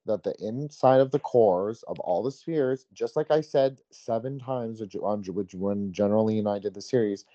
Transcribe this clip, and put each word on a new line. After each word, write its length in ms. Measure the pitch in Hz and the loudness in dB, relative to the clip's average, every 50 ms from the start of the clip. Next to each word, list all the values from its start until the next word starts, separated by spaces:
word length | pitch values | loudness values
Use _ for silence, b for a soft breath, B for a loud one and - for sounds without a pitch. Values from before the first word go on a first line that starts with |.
| _ | _
that 160 | - 107 87 | -4 -4 -2
the 120 | - 101 - - | -2 -4 -6 -4
inside 600 | 95 107 117 135 151 143 - - - 131 131 131 | -6 -6 -6 -6 -6 -8 -2 2 4 6 8 6
of 100 | 135 131 | 6 4
the 80 | 147 139 | 2 -2
cores 640 | - - - 120 110 101 90 90 98 107 117 - | -2 2 4 6 6 6 6 4 0 -2 -4 -8
of 160 | - - 87 - | -10 -10 -10 -6
all 220 | - 87 90 87 | -2 -2 -2 0
the 80 | 110 139 | 0 -4
spheres, 560 | 139 - - 165 165 151 135 127 131 131 - _ 98 | -6 -6 -8 -4 0 0 0 0 0 -4 -6 _ _
just 220 | 101 113 117 - | -8 -8 -4 -2
like 140 | 151 151 - | -4 0 2
I 100 | 151 156 | 2 0
said 400 | 151 - - 143 135 135 135 - _ _ | 0 0 2 2 2 2 0 -6 _ _
seven 480 | - - - - 113 113 120 135 139 135 | -20 -14 -6 -4 -4 -4 -4 -6 -8 -8
times, 420 | 120 131 131 123 117 113 110 107 | -6 -6 -6 -4 -4 -6 -8 -8
which 140 | 110 95 98 | -10 -8 -8
on, 260 | - - 98 107 104 95 | -6 -4 -2 -4 -4 -4
which 300 | 95 85 101 98 - - | -6 -6 -6 -6 -6 -6
when 380 | 90 95 101 101 101 101 98 | -4 -2 -2 -2 -2 -4 -4
General 320 | 85 - 104 101 107 110 110 | -2 0 0 2 4 2 2
Lee 140 | 110 107 107 | 2 0 0
and 100 | 104 104 | -2 -2
I 120 | 101 101 | -4 -4
did 140 | 101 101 92 | -4 -6 -8
the 60 | 101 | -8
series, 440 | - - 131 123 110 104 101 98 - _ _ | -6 -2 0 0 2 0 -2 -6 -8 _ _